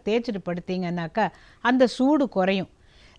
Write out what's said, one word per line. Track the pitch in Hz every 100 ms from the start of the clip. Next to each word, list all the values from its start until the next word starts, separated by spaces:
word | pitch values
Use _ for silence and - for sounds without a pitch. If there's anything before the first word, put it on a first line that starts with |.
தேய்ச்சிட்டு | - 226 233 202
படுத்தீங்கன்னாக்கா, | 175 175 - 185 180 175 165 220 196 - - -
அந்த | 233 254 254
சூடு | - 262 302 262
குறையும். | 190 185 196 - _ _ - -